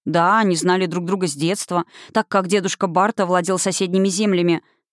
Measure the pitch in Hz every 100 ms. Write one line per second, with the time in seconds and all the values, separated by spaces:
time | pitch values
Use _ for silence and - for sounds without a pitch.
0 | - 170 170 220 208 165 180 185 185 170
1 | 175 190 180 143 165 202 - 175 - -
2 | - - - 196 185 202 185 - 196 170
3 | 202 226 180 180 175 185 190 175 190 190
4 | 196 180 208 180 175 165 - _ _